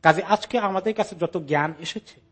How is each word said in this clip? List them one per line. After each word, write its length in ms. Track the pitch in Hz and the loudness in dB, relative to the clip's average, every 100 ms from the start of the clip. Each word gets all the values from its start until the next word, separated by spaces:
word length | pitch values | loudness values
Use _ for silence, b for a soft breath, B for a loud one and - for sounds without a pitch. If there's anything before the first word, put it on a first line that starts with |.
কাজে 200 | 165 160 | 6 4
আজকে 360 | - 208 - 247 | 2 -2 0 -2
আমাদের 340 | 208 190 202 | 0 -2 -2
কাছে 220 | 214 208 175 | -2 -4 -2
যত 220 | 170 180 | -4 -4
জ্ঞান 360 | 147 147 156 160 | -2 0 0 -4
এসেছে 420 | 160 220 - - _ | -10 -12 -14 -20 _